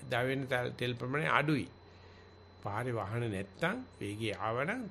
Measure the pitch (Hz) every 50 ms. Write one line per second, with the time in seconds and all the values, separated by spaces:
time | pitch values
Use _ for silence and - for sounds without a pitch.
0 | - 123 127 117 127 131 135 135 135 127 131 123 123 123 123 - 123 123 120 120
1 | 127 123 135 147 160 151 117 127 147 151 151 123 87 - - - - - - -
2 | - - - - - - - - - - - - - 107 101 113 123 127 117 110
3 | 98 92 113 120 120 113 98 92 98 - - - 165 170 220 - - - - -
4 | 110 101 104 107 113 107 95 90 101 110 117 123 139 175 226 262 226 185